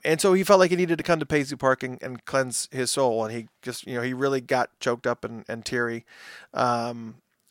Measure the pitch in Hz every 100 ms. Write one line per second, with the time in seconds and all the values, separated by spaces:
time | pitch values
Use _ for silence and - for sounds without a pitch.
0 | - 160 202 190 190 196 185 175 180 160
1 | 165 165 147 151 139 135 135 131 127 127
2 | 131 127 - 135 127 113 - 131 123 -
3 | 127 113 110 117 113 _ 127 117 - 123
4 | 123 127 139 135 123 127 - _ 131 120
5 | 123 120 110 113 - 117 107 123 120 117
6 | - - - - - - 120 120 120 120
7 | 113 110 _ _ _